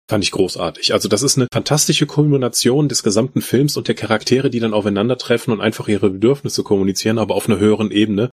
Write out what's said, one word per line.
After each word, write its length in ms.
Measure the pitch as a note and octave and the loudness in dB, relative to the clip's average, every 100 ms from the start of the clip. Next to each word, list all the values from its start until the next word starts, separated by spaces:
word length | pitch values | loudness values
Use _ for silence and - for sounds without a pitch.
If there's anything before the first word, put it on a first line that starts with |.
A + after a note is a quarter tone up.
| - | -4
fand 140 | G#2+ | -2
ich 60 | F2+ | -2
großartig. 640 | - F#2 - E2+ - - | 0 -2 -2 -6 -4 -2
Also 120 | G2 - | 0 0
das 160 | G#2 | 0
ist 140 | C3 - | 0 0
eine 120 | B2 | 0
fantastische 540 | - - D3 - D#3+ D3 | -2 0 0 2 0 0
Kulmination 800 | - D3+ C#3 B2 - C#3 D#3 D3 | 0 2 2 0 0 2 2 2
des 140 | - | 0
gesamten 400 | A2+ G2+ B2+ A#2+ | 0 0 0 -2
Films 340 | - A2+ D3 - | 0 0 2 -2
und 120 | A#2 | -4
der 60 | |
Charaktere, 540 | A2+ - A2 - B2 C#3 | -4 -2 -2 2 0 2
die 100 | A#2+ | 0
dann 140 | A2+ | 0
aufeinandertreffen 800 | G#2+ G#2 G2+ A2+ B2+ - A#2 - | 0 0 0 0 -2 0 -2 0
und 80 | G#2+ | -2
einfach 260 | G#2 - A2+ | -2 -4 -2
ihre 220 | G2+ G#2 | 2 2
Bedürfnisse 540 | F#2+ A2 C#3 G#2+ - | 2 0 0 -2 -4
kommunizieren, 560 | G2 G2+ F#2+ F#2+ A2 A2+ | 0 2 2 0 -2 0
aber 160 | G2+ | 0
auf 120 | G2 - | -2 0
einer 120 | G2 | 2
höheren 320 | G#2 G#2+ G#2+ | 4 2 0
Ebene, 400 | G2+ G#2+ G2 B2 | 0 0 0 -2